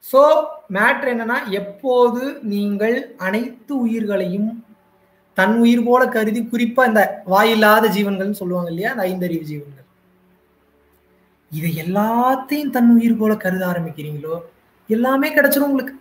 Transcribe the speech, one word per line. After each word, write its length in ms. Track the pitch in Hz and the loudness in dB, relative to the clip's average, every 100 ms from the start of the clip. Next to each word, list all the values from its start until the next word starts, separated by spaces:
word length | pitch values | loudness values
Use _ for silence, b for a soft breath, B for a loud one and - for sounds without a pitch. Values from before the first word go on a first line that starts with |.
| - | 2
So, 160 | 262 294 311 - - _ 196 | 4 6 4 0 -10 _ 0
matter 340 | 226 277 277 | 2 2 -2
என்னன்னா, 260 | 240 226 254 269 196 | -4 -4 -4 -4 -6
எப்போது 600 | 202 - 269 247 240 233 262 294 | -8 -8 0 4 4 2 -6 -8
நீங்கள் 520 | 220 202 202 202 220 247 277 - | -6 -4 -2 -2 -2 -2 -6 -8
அனைத்து 560 | 185 214 254 - _ 277 | -4 -4 -6 -12 _ -4
உயிர்களையும் 720 | 233 226 208 196 180 190 214 233 - _ _ _ _ _ _ - | -2 -2 -2 -2 -2 -4 -4 -6 -18 _ _ _ _ _ _ -2
தன் 180 | 190 226 | 2 4
உயிர் 260 | 233 240 240 | 4 4 4
போல 160 | 247 254 | 2 2
கருதி, 340 | 233 214 226 | 0 -2 -2
குறிப்பா 380 | 220 233 233 247 247 | -4 -2 -2 2 2
இந்த 160 | 214 185 - - | 4 2 -2 0
வாயில்லாத 580 | 190 226 220 214 214 220 190 | 2 4 4 6 6 4 0
ஜீவன்கள்னு 440 | 202 190 196 208 | -2 -2 -4 -4
சொல்லுவாங்க 300 | 180 180 170 | -4 -4 -4
இல்லையா, 200 | 165 220 | -6 -6
அந்த 140 | 254 185 | -4 -4
ஐந்தறிவு 400 | 185 180 165 151 | -4 -4 -6 -8
ஜீவன்கள், 380 | 147 143 - _ _ _ _ _ _ _ _ _ _ _ _ _ _ _ _ _ | -12 -14 -20 _ _ _ _ _ _ _ _ _ _ _ _ _ _ _ _ _
இதை 200 | 151 165 160 | -8 -6 -6
எல்லாத்தையும் 920 | 170 196 214 233 247 262 - 294 285 247 | -4 -2 0 0 0 0 -2 -4 -2 2
தன் 160 | 240 233 | 6 6
உயிர் 200 | 233 226 | 4 2
போல 120 | 214 214 | 0 0
கருத 280 | 185 185 185 | -2 -2 -4
ஆரம்பிக்கிறீங்களோ, 680 | 175 165 147 147 147 156 170 - _ _ _ _ | -4 -6 -10 -12 -10 -8 -10 -12 _ _ _ _
எல்லாமே 400 | 220 254 269 302 | 0 2 0 2
கிடைச்சிரும் 380 | 302 269 277 285 | 2 2 2 0
உங்களுக்கு. 280 | 269 254 - | -2 -4 -14